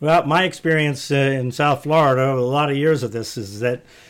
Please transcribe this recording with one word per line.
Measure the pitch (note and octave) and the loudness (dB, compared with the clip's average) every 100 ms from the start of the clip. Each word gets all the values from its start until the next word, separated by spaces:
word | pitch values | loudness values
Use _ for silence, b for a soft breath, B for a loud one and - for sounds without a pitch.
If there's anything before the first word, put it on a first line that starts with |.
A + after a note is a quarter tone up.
Well, | D3 E3 C#3 | 2 2 2
my | D#3+ | 0
experience, | F#3 - E3 D#3 D3+ C3+ - | 0 -2 0 0 0 -2 -2
uh, | |
in | C#3+ C#3 C3+ B2+ | 0 2 0 -4
South | A#2+ D3 C#3 | 0 0 0
Florida | D3 D#3+ D3 B2+ | 0 2 4 2
over | C3 C3 | 2 0
a | |
lot | B2 C#3 D3 | 0 0 0
of | C#3 | 0
years | D3+ D#3 | 2 0
of | A#2+ | -2
this | A2+ A2 - | -6 -8 -10
is | G2+ G#2 | -10 -4
that, | B2 B2 - b b | -4 -4 -8 b b